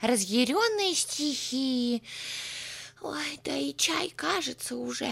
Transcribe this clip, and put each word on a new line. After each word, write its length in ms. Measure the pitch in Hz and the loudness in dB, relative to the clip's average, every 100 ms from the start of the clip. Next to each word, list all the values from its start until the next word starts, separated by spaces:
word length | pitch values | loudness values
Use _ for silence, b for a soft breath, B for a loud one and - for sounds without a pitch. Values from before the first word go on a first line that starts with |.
разъярённой 920 | 226 240 185 226 247 339 466 415 381 | 2 4 4 4 6 4 4 4 2
стихии. 1080 | 330 - - 294 262 - 254 262 254 240 233 B B B B B B B B B - | 2 -2 -2 -2 -2 -2 0 2 2 2 0 B B B B B B B B B -10
Ой, 400 | - 294 294 302 | -8 -6 -6 -6
да 120 | - 277 | -4 -2
и 180 | 277 285 | -2 0
чай, 360 | - 320 - - | 2 2 -2 -2
кажется, 600 | 302 330 254 247 - 247 | 0 0 -2 -6 -6 -6
уже 300 | 247 247 240 | -4 -2 -2